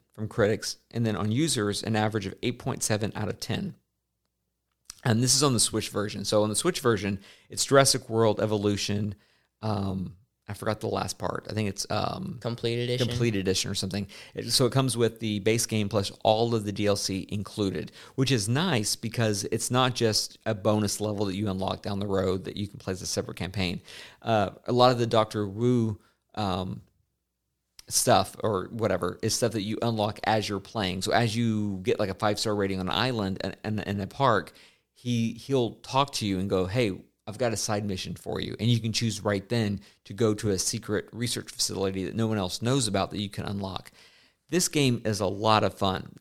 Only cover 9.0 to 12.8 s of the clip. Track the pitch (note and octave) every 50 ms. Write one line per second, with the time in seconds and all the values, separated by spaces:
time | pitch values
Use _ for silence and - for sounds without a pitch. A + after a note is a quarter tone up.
9 | G#2+ G#2+ G2+ - _ _ _ _ _ _ _ _ - A2 G#2+ G2+ G2 F#2+ F#2+ F#2+
10 | F#2 D#2 D#2 - _ _ _ _ _ - G2+ - - G#2+ G#2+ - - G#2 G#2 G2
11 | F#2 F#2+ - - - F2+ - - - - - G#2 A2 G2+ F#2 - - - - G#2
12 | - - - - - - A2+ A#2 - A#2+ A#2 A#2 - A#2 A#2 A#2+